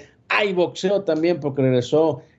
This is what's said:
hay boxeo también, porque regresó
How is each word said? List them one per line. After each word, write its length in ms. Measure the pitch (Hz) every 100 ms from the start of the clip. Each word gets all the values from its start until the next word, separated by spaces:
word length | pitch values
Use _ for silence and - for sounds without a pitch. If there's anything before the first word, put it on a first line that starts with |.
| - _ -
hay 260 | 208 208
boxeo 480 | 180 170 - 190 202
también, 360 | 190 156 165 170
porque 240 | 143 135
regresó 600 | 131 127 113 151 160 - -